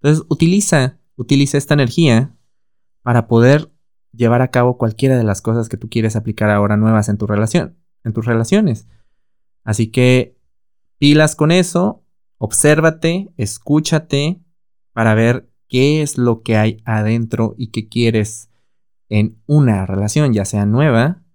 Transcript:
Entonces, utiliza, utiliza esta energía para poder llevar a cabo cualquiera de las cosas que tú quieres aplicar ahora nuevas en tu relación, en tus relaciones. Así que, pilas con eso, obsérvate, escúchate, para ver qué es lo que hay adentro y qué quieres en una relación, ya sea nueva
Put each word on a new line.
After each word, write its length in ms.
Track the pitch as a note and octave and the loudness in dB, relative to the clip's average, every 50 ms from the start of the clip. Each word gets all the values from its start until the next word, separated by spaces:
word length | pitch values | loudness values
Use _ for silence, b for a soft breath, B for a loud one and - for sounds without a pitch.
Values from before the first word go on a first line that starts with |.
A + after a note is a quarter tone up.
Entonces, 240 | - C#3+ D3+ D#3+ - - | 2 2 0 0 0 -4
utiliza, 680 | E3 - - E3 F3+ G3+ G3 - - D3+ B2+ B2+ - _ _ _ _ | -2 0 0 0 2 0 0 0 0 0 0 -2 -4 _ _ _ _
utiliza 420 | - B2 - C#3+ C#3 C#3 C#3 - C#3+ | -14 -4 0 0 0 0 0 0 -4
esta 160 | C#3 - D#3 | 0 0 0
energía 600 | D3 C3+ A#2+ - - E3+ D3 A#2 A2+ C3 C#3 _ _ _ _ _ _ _ _ _ _ _ _ _ _ _ | 0 0 0 0 0 2 4 4 2 2 -2 _ _ _ _ _ _ _ _ _ _ _ _ _ _ _
para 240 | B2+ A#2+ A#2+ A2+ - | -2 0 0 0 2
poder 440 | A#2 A2+ A#2 B2+ C#3 D3+ D#3+ - _ _ _ _ _ _ _ _ - | 2 4 4 4 4 2 0 -6 _ _ _ _ _ _ _ _ -6
llevar 280 | A#2 B2 A2+ A#2 A#2+ | -2 0 0 2 0
a 80 | C3 B2+ | 0 0
cabo 280 | - B2+ B2 B2 B2 - | 0 0 0 0 0 -2
cualquiera 400 | B2 A2+ A2 - C3+ C3 C3 B2 | -4 -4 -2 -2 0 0 2 2
de 60 | A2+ | 0
las 180 | G#2+ G2 - | 0 -2 -4
cosas 280 | - - A2+ A#2 A2+ A2+ | -4 -4 -4 -4 -4 -6
que 80 | - A2 | -8 -12
tú 120 | - A2 | -12 -6
quieres 260 | - A#2 A2 A2 G#2+ | -4 -2 -2 -2 -2
aplicar 340 | A#2 A2 A2+ G#2 - G#2+ G#2 | -4 -6 -6 -6 -2 0 0
ahora 280 | G#2 G#2 G#2 G2+ G#2+ G#2 | 2 2 2 2 0 2
nuevas 320 | A2 A2 A2+ G#2+ G#2 - | 2 2 2 2 0 0
en 80 | G#2 G#2 | -2 -4
tu 100 | G#2+ G#2 | -2 -2
relación, 500 | G#2+ G2+ A2 G#2+ - F3+ B2 - - _ _ _ _ _ _ | -2 -2 -2 0 0 -2 -2 -2 -10 _ _ _ _ _ _
en 100 | A2+ G#2+ | -8 -6
tus 120 | A2+ G#2+ | -4 -2
relaciones. 640 | A#2+ A#2 A2+ A#2 - - G#3 A3 E3+ A#2 G#2+ - _ _ _ _ _ _ _ _ _ _ _ _ _ _ _ _ | -2 -2 -2 0 0 0 0 2 0 -2 -4 -8 _ _ _ _ _ _ _ _ _ _ _ _ _ _ _ _
Así 240 | A2+ G#2+ G2+ A2+ A2 | -6 -2 -2 -2 -2
que, 500 | A2 B2+ B2+ B2+ B2+ B2+ B2 - _ _ _ _ _ _ _ _ _ _ _ _ _ _ | 0 0 2 4 4 2 0 -2 _ _ _ _ _ _ _ _ _ _ _ _ _ _
pilas 360 | C#3+ C#3+ D3 D3+ D#3 D3+ D#3 | 2 2 4 4 2 0 0
con 160 | - D3+ D3+ | -2 0 2
eso, 540 | E3+ F#3 F3+ F3 - E3+ F3+ G#3 A#3 _ _ _ _ _ _ _ _ _ | 2 2 0 0 -2 -2 -2 -2 -4 _ _ _ _ _ _ _ _ _
obsérvate, 960 | - A2 - - - D3 D3+ D3+ D#3 E3 D#3+ D#3+ - E3 E3+ F#3 G3 G3+ _ | -8 -6 -4 0 2 4 4 4 2 0 0 0 -4 -4 -4 -4 -8 -10 _
escúchate, 1040 | - A2+ G#2 - - _ - C#3+ D#3 D#3 - - D#3 D#3+ _ - C#3 C#3+ D#3 F#3 F#3 _ _ _ _ _ _ _ _ _ _ _ | -8 -8 -8 -8 -12 _ -2 -2 -2 0 0 -2 -4 -2 _ -4 -2 -2 -2 -4 -6 _ _ _ _ _ _ _ _ _ _ _
para 220 | A2+ A2+ A2+ G#2+ | 0 0 2 2
ver 340 | A2 A2+ A#2 B2 C3 - _ _ _ _ _ | 2 2 2 0 -2 -6 _ _ _ _ _
qué 340 | - B2+ C3 C#3+ D3+ D#3 | 0 0 2 2 2 0
es 160 | D3+ C#3+ - - | -2 -4 -4 -2
lo 260 | B2 A#2+ A2+ A2+ - | 0 0 -2 -2 -4
que 120 | - A2+ | -2 0
hay 220 | G#2+ G#2+ A2 G#2+ A2 _ | 0 0 0 -2 -6 _
adentro 680 | - A2+ G#2+ G#2+ G#2+ A#2 A#2 A#2 A2 - A#2+ A#2 G#2+ - - | -4 -4 -2 -2 0 -2 -2 -2 -4 -4 -4 -4 -4 -4 -8
y 140 | B2 A2 | -12 -10
qué 180 | - A#2 A2 A2 | -8 -10 -10 -6
quieres 600 | - A#2 A#2 A#2 A2 A2 G#2+ G#2 - - - _ _ _ _ _ _ _ _ _ _ _ _ _ | -4 0 0 0 2 0 -2 -2 -6 -16 -20 _ _ _ _ _ _ _ _ _ _ _ _ _
en 320 | G#2+ G#2+ G#2+ A2 - _ _ - | -2 0 0 -2 -4 _ _ 0
una 380 | D3 D3+ C#3+ A#2+ G#2+ F#2+ F#2+ | 2 2 4 2 2 0 -2
relación, 480 | F#2 G2 G2 G2+ G#2+ - D3+ D3+ C#3 A2+ | -4 -4 -4 -4 -2 -2 0 0 0 0
ya 120 | G#2+ G2 | 0 -2
sea 200 | - - G#2 G2+ | -2 -2 -2 -2
nueva 580 | G#2 G#2+ B2 D3 D#3 B2 A2+ A#2+ D3+ F#3 - _ _ | 0 0 0 2 2 2 2 0 0 -2 -6 _ _